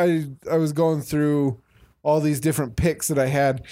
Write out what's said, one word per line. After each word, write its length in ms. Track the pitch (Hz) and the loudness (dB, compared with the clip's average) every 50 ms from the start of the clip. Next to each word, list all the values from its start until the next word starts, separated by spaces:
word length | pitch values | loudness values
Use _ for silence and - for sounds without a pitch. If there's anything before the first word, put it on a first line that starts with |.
| 175 | 2
I, 200 | 180 165 160 151 139 135 - - - 165 | 2 2 0 -2 -6 -12 -12 -6 -2 0
I 40 | |
was 160 | 165 160 151 147 | 0 0 0 0
going 280 | 160 165 160 160 147 135 | 0 0 2 0 -2 -4
through 560 | - 151 151 151 147 147 147 143 139 120 - _ _ _ _ - _ _ _ - | -4 -2 0 2 2 2 2 0 0 -2 -4 _ _ _ _ -20 _ _ _ 0
all 160 | 151 151 156 | 0 2 2
these 180 | 151 151 147 127 | 2 0 0 0
different 360 | 131 160 151 151 143 120 113 | 0 -2 0 0 -4 -6 -2
picks 320 | - - 170 151 - - - | 0 0 0 0 -2 -4 -4
that 100 | 156 139 | 0 0
I 80 | 131 | 0
had, 380 | 127 143 143 139 139 131 123 - - | 0 2 2 2 2 0 -2 -6 -14